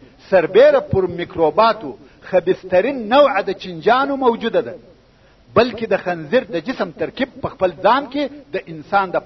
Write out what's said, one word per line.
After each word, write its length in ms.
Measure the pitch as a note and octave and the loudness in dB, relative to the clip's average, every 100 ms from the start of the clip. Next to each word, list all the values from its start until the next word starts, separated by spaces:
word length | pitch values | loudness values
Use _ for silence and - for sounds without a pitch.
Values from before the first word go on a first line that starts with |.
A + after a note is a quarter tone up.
| - _ - | -20 _ 0
سربیره 500 | F#3 D#3+ F#3 D4 C#4 | 2 4 6 6 4
پر 260 | - G3 F3+ | 0 -2 -2
میکروباتو 920 | E3+ E3 D#3+ D#3 D3+ A3+ - C#3+ G#2+ - _ - | -4 -8 0 0 4 2 0 -8 -16 -20 _ -2
خبیثترین 800 | F#3 E3+ F3+ F#3 F3+ A#3 C#4 G#3 | 0 0 -2 0 0 0 -4 0
نوع 320 | C4+ C4+ G3 | 4 4 2
د 100 | F#3+ | -4
چینجانو 640 | F#3 F#3 E3 D#3+ B3+ C#4 C#4 | -8 -10 -4 0 2 0 0
موجوده 440 | B3+ A3 A3 F3+ | 0 0 -2 -2
ده، 140 | A#2 - - _ _ _ _ _ _ | -4 -10 -20 _ _ _ _ _ _
بلکې 320 | B2+ A#3+ A3 A3 | 0 0 -2 -4
د 100 | F#3 | -2
خنزیر 480 | F3+ E3+ D3+ A#3+ | -2 -8 -2 -2
د 120 | - E3+ F#3 | 0 -6 -6
جسم 240 | B3+ F#3 | -6 -8
ترکیب 380 | - D#3 - C4+ C4 | -6 -8 -4 -6 -6
په 60 | - | -10
خپل 220 | - F#3 F3+ | -2 -4 0
ځان 200 | F#3+ C4 C#4+ | 2 2 0
کې 120 | C#4+ C4+ D4 - | -6 -6 -8 -12
د 40 | F#3+ - | -10 -10
انسان 440 | D#3+ - G3+ F#3+ | -14 -2 -2 0
د 80 | D#3+ | -2